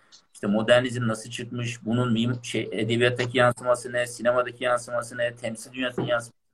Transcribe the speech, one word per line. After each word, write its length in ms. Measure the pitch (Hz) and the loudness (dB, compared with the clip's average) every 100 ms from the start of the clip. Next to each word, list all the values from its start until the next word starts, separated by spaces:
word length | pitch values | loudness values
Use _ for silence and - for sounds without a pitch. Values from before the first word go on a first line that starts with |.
| _ - _ | _ -20 _
işte 120 | - 107 | -6 0
modernizm 640 | 107 110 123 127 120 117 | 2 6 6 4 0 -2
nasıl 220 | 110 127 | -2 -6
çıkmış, 540 | 120 120 120 117 - | -10 -8 -6 -6 -6
bunun 280 | 107 120 123 | -2 0 2
mim-, 320 | 110 120 123 | 2 0 -2
şey, 240 | - 113 113 | -4 -6 -4
edebiyattaki 680 | 98 110 120 123 123 123 123 | -2 0 2 2 2 0 4
yansıması 540 | 123 - 123 123 127 | 4 4 0 0 0
ne, 140 | 123 120 | -4 -4
sinemadaki 580 | 120 117 123 120 120 | -2 2 2 0 -2
yansıması 540 | 127 123 123 120 117 120 | 0 0 -2 -6 -6 -4
ne, 160 | 120 | -4
temsil 380 | 120 113 113 131 | -4 -8 -8 -10
dünyasının 340 | 127 127 - 123 | -6 -6 -4 -2
yansıması 260 | 120 117 _ _ | -2 -2 _ _